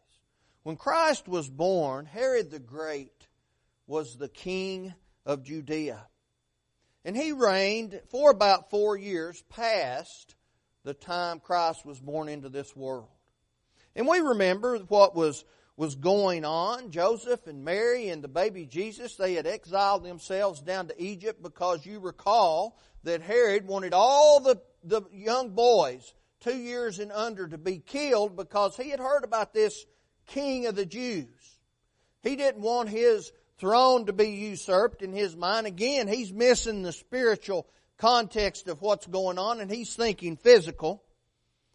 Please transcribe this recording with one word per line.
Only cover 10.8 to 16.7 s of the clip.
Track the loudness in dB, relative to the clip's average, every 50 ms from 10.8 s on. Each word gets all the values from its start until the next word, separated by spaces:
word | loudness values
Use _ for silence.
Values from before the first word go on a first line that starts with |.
| -14
the | -14
time | -14 -12 -10 -8 -6 -4 -4 -6 -6 -8
Christ | _ -2 0 0 2 0 -2 -6 -12
was | -18 -18 -16
born | -12 -8 -8 -8 -8 -8
into | -10 -12 -12 -12
this | -12 -12 -12 -12 -14
world. | -12 -10 -10 -10 -10 -12 -18 _ _ _ _ _ _ _ _ _ _ _ _ _ _ _ _ -6
And | -2 0
we | 2 2 2
remember | 2 2 2 2 2 2 2 0 -2 -2 -2 -4
what | -2 4 6 8 8 8 6
was, | 2 0 0 0 -4 -12 _ _ _ _ _ _ -8
was | -6 -6 -6
going | -2 0 2 2 2 2 0 0 -2 -4
on. | -4 -2 -2 -2 -4